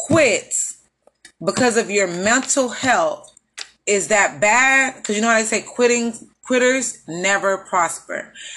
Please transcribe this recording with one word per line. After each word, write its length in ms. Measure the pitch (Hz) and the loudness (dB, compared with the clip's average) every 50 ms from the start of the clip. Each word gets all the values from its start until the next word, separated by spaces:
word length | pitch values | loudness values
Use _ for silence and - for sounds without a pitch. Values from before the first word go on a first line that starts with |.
| - - | -4 0
quit 460 | - 330 302 240 190 147 - - - - - - - - _ _ _ _ _ _ _ _ - - _ - 165 | 2 4 4 4 2 0 -2 -4 -6 -6 -6 -6 -8 -14 _ _ _ _ _ _ _ _ -20 -20 _ -10 -6
because 340 | 175 - - 262 247 208 226 | -4 -2 0 0 2 2 0
of 120 | 208 170 | 0 0
your 180 | 202 202 196 175 | 0 0 0 0
mental 600 | 170 175 190 214 240 262 262 - - 285 254 240 | -2 -2 0 0 0 0 0 0 0 0 0 -2
health, 640 | 226 - - 262 233 185 165 156 151 - - - _ _ _ _ _ - - - _ _ _ | -2 -4 -2 0 2 2 2 0 -2 -6 -12 -20 _ _ _ _ _ -20 -20 -20 _ _ _
is 220 | - 208 202 165 147 | -2 0 0 0 0
that 300 | 214 202 190 156 151 139 | 2 2 2 0 0 0
bad? 640 | 208 208 220 247 262 269 269 269 269 262 - - - | 2 2 4 4 4 4 4 2 2 0 -2 -6 -8
'Cause 120 | - 208 | -6 -4
you 60 | 208 | -2
know 80 | 220 233 | 0 2
how 80 | 226 220 | 2 2
they 80 | 220 | 0
say 160 | 220 226 202 | 0 -2 -4
quitting, 520 | - - - - 247 240 240 240 233 233 226 - - - _ _ - | -6 -6 -2 0 2 2 2 2 0 -4 -6 -8 -14 -20 _ _ -6
quitters 560 | - 254 247 254 254 262 269 233 - - - _ - | -2 0 2 2 2 2 0 -2 -6 -8 -12 _ -12
never 500 | 160 175 185 190 202 196 185 196 196 190 - - | -8 -4 0 0 0 0 0 0 -2 -2 -4 -2
prosper. 640 | - 180 170 160 - - - - - - - - - - - - - | 0 0 0 0 -2 -6 -12 -12 -12 -12 -12 -12 -16 -20 -18 -18 -18